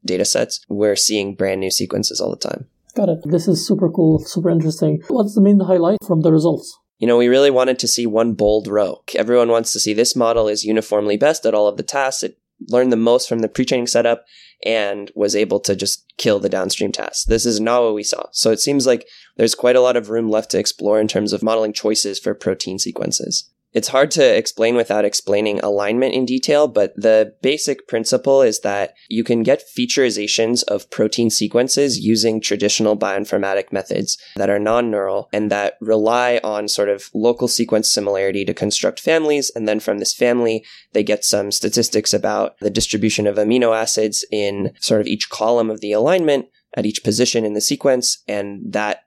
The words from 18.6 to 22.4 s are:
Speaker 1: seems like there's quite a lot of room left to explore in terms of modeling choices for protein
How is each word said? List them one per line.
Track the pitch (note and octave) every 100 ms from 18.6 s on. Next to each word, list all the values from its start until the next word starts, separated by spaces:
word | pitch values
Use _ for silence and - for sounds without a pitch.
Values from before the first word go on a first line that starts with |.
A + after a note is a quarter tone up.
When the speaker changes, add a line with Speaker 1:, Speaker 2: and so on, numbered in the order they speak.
Speaker 1:
seems | - C#3+ B2+
like | A#2+ - - - -
there's | A2+
quite | - B2 B2+
a |
lot | B2 A#2+
of | G#2
room | A2+ A2+
left | G#2+ A2
to | F#2+
explore | G#2 - G#2 G#2+
in | G#2+
terms | F#2+ G#2
of | G2+
modeling | A2 A2+ A2
choices | G#2+ G#2+ G#2+ G#2 G2
for | -
protein | G2+